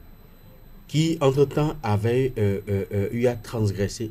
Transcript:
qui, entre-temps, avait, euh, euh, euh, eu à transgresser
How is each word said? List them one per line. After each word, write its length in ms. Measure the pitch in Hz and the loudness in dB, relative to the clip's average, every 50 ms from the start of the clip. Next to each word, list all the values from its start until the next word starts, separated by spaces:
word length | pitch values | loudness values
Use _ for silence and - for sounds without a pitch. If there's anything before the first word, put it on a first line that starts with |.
| - - - - - - - - - - - - - - - - - - | -20 -20 -20 -20 -20 -20 -20 -20 -20 -20 -20 -20 -20 -20 -20 -20 -14 -2
qui, 300 | - 147 160 165 165 165 | 0 2 2 2 2 2
entre-temps, 560 | 147 135 131 147 139 135 - 151 151 156 151 - - | 2 2 4 4 2 2 2 0 0 0 -2 -4 -2
avait, 480 | 110 104 101 104 117 120 131 135 127 127 113 | 0 0 2 2 2 2 2 0 0 0 0
euh, 240 | 104 101 98 98 104 104 | 0 0 0 -2 -2 -2
euh, 160 | 101 98 95 - 104 | -2 -2 -2 -2 -2
euh, 160 | 101 98 - | -2 -2 -2
eu 160 | - 117 120 123 | -2 2 2 2
à 80 | 120 | 2
transgresser 760 | 110 - - - 113 110 101 92 - 101 95 - - 113 107 | 0 -6 -8 -2 0 0 0 0 0 -2 -2 -2 -6 -8 -8